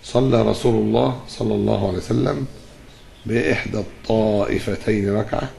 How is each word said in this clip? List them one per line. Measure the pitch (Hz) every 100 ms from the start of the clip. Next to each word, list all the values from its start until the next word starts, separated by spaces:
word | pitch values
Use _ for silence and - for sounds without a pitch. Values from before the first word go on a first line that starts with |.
صلى | - 117 131 120
رسول | 110 104 123
الله | 110 107 113 131 120 -
صلى | - 113
الله | 104 104 107 98
عليه | 90
وسلم | - 117 135 143 135 - - - - - - - 104
بإحدى | 113 - 127 - 104
الطائفتين | 92 - - 110 110 104 101 104 - 95 - 107 98
ركعة | 101 110 - 131